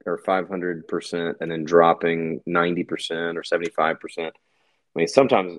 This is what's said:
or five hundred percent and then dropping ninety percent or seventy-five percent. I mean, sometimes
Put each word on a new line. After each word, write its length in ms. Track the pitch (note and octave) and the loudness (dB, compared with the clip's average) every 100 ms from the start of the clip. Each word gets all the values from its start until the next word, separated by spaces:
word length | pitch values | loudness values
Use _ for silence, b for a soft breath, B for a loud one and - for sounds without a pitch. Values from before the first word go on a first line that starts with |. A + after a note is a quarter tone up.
or 140 | - F2 | -8 -6
five 280 | - F#2+ F2 | -2 -2 -2
hundred 400 | F#2+ F2+ E2+ D#2 | -6 -6 -6 -6
percent 520 | F2 - F2 E2+ - | -8 -6 -6 -6 -6
and 100 | E2 | -6
then 140 | E2 | -6
dropping 760 | D#2 E2+ E2+ E2 E2+ E2 E2 D#2+ | 4 6 6 4 0 -2 -2 -6
ninety 400 | - F2 E2+ F2 | -2 0 0 -2
percent 540 | E2+ - - E2 E2+ E2+ | -4 -6 -6 -6 -6 -6
or 40 | |
seventy-five 560 | - F2 E2+ - D#2+ D#2+ | -4 -2 -2 0 0 -2
percent. 360 | D#2+ - E2 | -8 -8 -8
I 640 | - _ _ _ _ _ - | -10 _ _ _ _ _ -4
mean, 100 | C#3 | 2
sometimes 500 | - C3 A2+ F#2 | 4 6 4 2